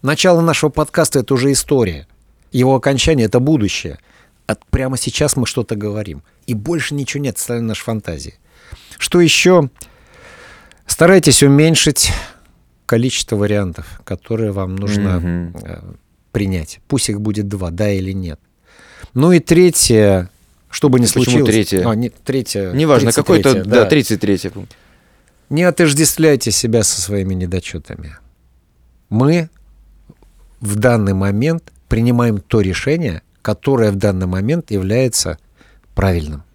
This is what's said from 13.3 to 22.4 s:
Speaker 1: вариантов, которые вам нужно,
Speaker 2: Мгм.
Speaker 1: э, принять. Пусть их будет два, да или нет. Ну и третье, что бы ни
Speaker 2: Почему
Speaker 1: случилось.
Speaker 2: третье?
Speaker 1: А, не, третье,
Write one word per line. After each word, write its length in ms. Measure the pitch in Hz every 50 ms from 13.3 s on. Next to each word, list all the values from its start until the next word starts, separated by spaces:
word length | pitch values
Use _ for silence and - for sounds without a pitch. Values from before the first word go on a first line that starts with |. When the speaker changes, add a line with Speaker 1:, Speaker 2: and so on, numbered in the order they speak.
| -
Speaker 1:
вариантов, 640 | 104 104 104 104 104 101 90 82 - 82 - - - -
которые 480 | - 98 87 _ - 117 110 113 107 98
вам 240 | 98 95 92 95
нужно, 420 | 95 101 101 104 101 101 101 92 90
Speaker 2:
Мгм. 360 | 82 87 85 87 87 85 87 85 -
Speaker 1:
э, 180 | - 85 82 - 90 85 - _ _ _ _ _ _ _
принять. 480 | 117 104 98 95 90 78 - - - _ _
Пусть 200 | - 127 - -
их 120 | 107 101
будет 280 | 107 107 104 104 104 98
два, 220 | 98 98 92 87
да 200 | 82 85 107 104
или 220 | 101 95 92 95 95
нет. 260 | 95 92 87 76 - _ _ _ _ _ _ _ _ - - - - - - _
Ну 180 | 123 139 170 180
и 60 | 170
третье, 880 | - - 170 160 180 180 160 - - - 117 110 107 101 98 92 90 92 _ _ _ _ _ _ _ _
что 200 | - - - 147
бы 100 | 127 127
ни 60 | 123
Speaker 2:
Почему 180 | 110 - 131 127
Speaker 1:
случилось. 260 | 120 123 120 143 113
Speaker 2:
третье? 380 | 107 110 104 - - 95 90 117
Speaker 1:
А, 60 | 113
не, 160 | 107 120 120
третье, 600 | - _ _ - 131 135